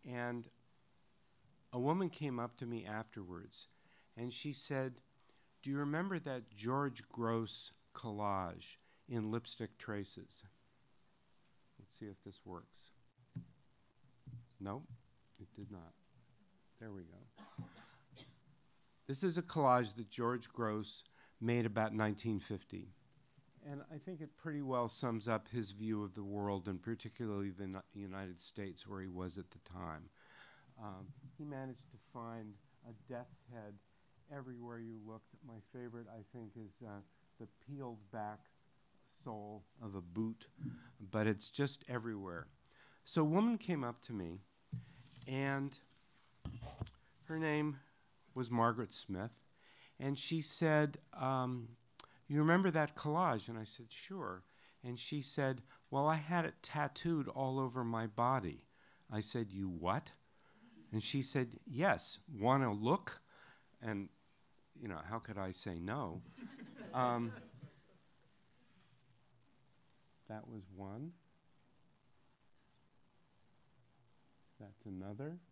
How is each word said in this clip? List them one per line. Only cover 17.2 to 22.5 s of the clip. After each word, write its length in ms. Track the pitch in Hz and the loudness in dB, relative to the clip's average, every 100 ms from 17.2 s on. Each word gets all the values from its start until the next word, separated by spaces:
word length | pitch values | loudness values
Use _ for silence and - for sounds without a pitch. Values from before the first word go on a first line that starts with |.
| - - 208 - - - - - - - - - - - - _ _ _ - | -20 -20 -16 -12 -12 -14 -20 -20 -20 -20 -20 -20 -20 -20 -20 _ _ _ -8
This 160 | 135 | 0
is 140 | 190 170 | 2 2
a 60 | |
collage 520 | 175 160 139 123 110 107 | 0 6 8 8 6 -2
that 120 | 110 | -8
George 400 | - 117 123 - | 0 2 2 -2
Grosz 520 | 127 110 107 104 - - - - _ | 0 2 2 -2 -8 -14 -20 -20 _
made 260 | 117 120 113 | 2 4 4
about 260 | 107 110 | 4 4
nineteen 460 | 107 107 101 117 104 | 4 4 2 0 0
fifty. 480 | - | -2